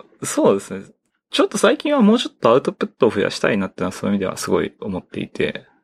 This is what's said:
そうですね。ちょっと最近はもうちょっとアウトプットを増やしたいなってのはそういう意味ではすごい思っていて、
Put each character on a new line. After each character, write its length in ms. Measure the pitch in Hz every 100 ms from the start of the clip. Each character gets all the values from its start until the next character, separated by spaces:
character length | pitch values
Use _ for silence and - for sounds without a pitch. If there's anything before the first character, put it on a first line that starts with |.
| - _
そ 300 | - - 175
う 20 |
で 60 | 98
す 180 | - 95
ね。 80 | - _ _ _ _
ち 100 | -
ょ 40 |
っ 40 | 392
と 100 | 214
最 180 | - 294
近 160 | 311
は 80 | 294
も 140 | 202
う 40 | 233
ち 100 | -
ょ 20 |
っ 40 |
と 140 | _ 113
ア 60 |
ウ 80 | 123
ト 100 | -
プ 140 | - -
ッ 40 |
ト 180 | _ 113
を 20 |
増 100 | 101
や 100 | 90
し 100 | -
た 120 | 147
い 60 | 110
な 80 | 95
っ 80 |
て 80 | -
の 40 | -
は 60 |
そ 140 | - 101
う 40 |
い 20 |
う 20 |
意 40 | 101
味 20 |
で 60 | 92
は 100 | -
す 140 | -
ご 120 | 92
い 100 | 82 _
思 200 | 110 92
っ 20 | -
て 140 | -
い 80 | 98
て、 380 | - 73 - _ _